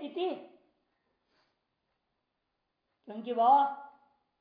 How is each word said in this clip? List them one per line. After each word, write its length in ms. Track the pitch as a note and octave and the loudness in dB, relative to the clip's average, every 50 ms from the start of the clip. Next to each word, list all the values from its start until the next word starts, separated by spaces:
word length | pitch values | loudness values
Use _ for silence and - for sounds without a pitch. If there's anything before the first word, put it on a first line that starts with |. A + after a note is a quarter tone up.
इति, 280 | D4 D4 - F4 F4+ F#4 D4+ - - - - - _ _ _ _ _ _ _ _ _ _ _ _ _ _ _ _ _ _ _ _ _ _ _ _ _ _ _ _ _ _ _ _ _ _ _ _ _ _ _ _ _ _ _ _ _ _ _ _ _ - | -10 -10 -6 -4 -4 -4 -4 -6 -12 -18 -20 -20 _ _ _ _ _ _ _ _ _ _ _ _ _ _ _ _ _ _ _ _ _ _ _ _ _ _ _ _ _ _ _ _ _ _ _ _ _ _ _ _ _ _ _ _ _ _ _ _ _ -16
क्योंकि 260 | G#3 A3 G#3 A#3+ A#3+ | -14 -12 -10 -4 -2
वह 300 | A3+ A#3 B3 C#4 C#4+ C#4 - - - - - - _ _ _ _ _ _ _ _ _ | 2 4 6 6 6 4 2 -2 -8 -14 -20 -20 _ _ _ _ _ _ _ _ _